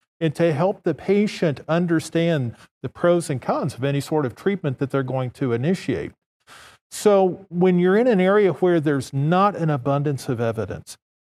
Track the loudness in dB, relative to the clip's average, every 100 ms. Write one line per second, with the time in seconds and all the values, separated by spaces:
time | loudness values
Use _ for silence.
0 | _ _ -4 0 0 2 0 0 -4 -4
1 | 0 2 2 0 -2 -2 -2 -2 2 0
2 | 0 -2 0 0 -4 -8 -20 _ -12 -2
3 | 2 2 0 -4 -4 -2 -4 -4 -2 -2
4 | -2 -2 -2 -2 -4 -2 -4 -4 -2 -2
5 | -2 -4 -6 -4 -2 0 0 -2 -2 -4
6 | -6 -14 _ _ _ -20 -20 _ _ 0
7 | 4 4 4 -2 -6 2 4 4 4 4
8 | 4 4 4 4 2 2 2 2 2 -2
9 | -4 -4 0 2 2 0 -2 -2 -2 -2
10 | -2 -4 -6 -4 -2 -4 -6 -10 -14 -20
11 | _ _ _